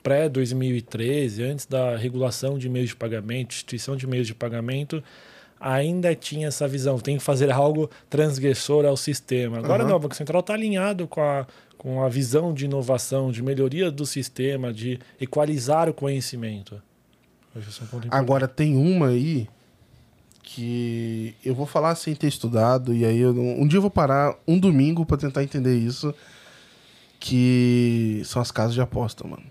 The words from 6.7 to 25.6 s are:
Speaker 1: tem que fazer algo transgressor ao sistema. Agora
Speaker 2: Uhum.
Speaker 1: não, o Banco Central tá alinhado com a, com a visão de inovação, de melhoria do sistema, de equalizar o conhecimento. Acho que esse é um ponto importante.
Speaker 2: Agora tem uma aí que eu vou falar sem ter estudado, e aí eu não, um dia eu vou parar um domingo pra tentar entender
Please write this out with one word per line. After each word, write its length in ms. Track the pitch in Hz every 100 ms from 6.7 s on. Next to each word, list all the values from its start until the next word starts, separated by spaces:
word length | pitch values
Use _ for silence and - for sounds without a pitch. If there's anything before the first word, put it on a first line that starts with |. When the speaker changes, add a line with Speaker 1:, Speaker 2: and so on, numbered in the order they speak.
| 139 135 127
Speaker 1:
tem 180 | 139 143
que 60 |
fazer 260 | - 135 139
algo 380 | 131 143 156 151 - _
transgressor 760 | 143 156 131 139 123 - 147
ao 120 | 143 139
sistema. 600 | - 139 - 127 120 117
Agora 240 | 143 -
Speaker 2:
Uhum. 60 | 214
Speaker 1:
não, 40 |
o 40 | 180
Banco 160 | 147
Central 280 | - 151 175
tá 100 | 175
alinhado 540 | 214 220 190 196 190 165
com 140 | -
a, 260 | 147 139 127 - _ -
com 260 | 131 131
a 60 | 131
visão 440 | 127 123 147 170
de 120 | 147
inovação, 680 | 139 139 120 127 - 135 131
de 100 | 113
melhoria 480 | 127 135 135 151 185
do 160 | 143
sistema, 680 | 143 139 127 - 135 139 127
de 260 | 107 120 123 - _
equalizar 640 | 131 151 151 151 123 156 165
o 60 |
conhecimento. 880 | 156 139 135 127 123 113 104 98 104 _ _ _ _ _ _ _
Acho 100 | 117
que 60 | 104
esse 80 | -
é 40 |
um 40 | 113
ponto 200 | 120 117
importante. 120 | 135
Speaker 2:
Agora 240 | 127 135
tem 300 | 131 - 151
uma 320 | 135 160 185 139
aí 400 | 123 151 147 110 _ _ _ _ _ _ _ _ _
que 880 | - - 117 120 120 117 117 113 113 110
eu 120 | 131
vou 100 | 127
falar 300 | 139 156 160
sem 180 | 165 -
ter 140 | 147 151
estudado, 680 | - 120 117 113 131 123
e 120 | 117
aí 120 | 113 117
eu 160 | 123
não, 280 | 123 123 123
um 40 | 147
dia 100 | 185
eu 40 |
vou 80 | 196
parar 460 | 196 139 139 143 -
um 140 | - 180
domingo 460 | 190 139 143 170
pra 100 | 160
tentar 260 | 147 143 135
entender 340 | 139 147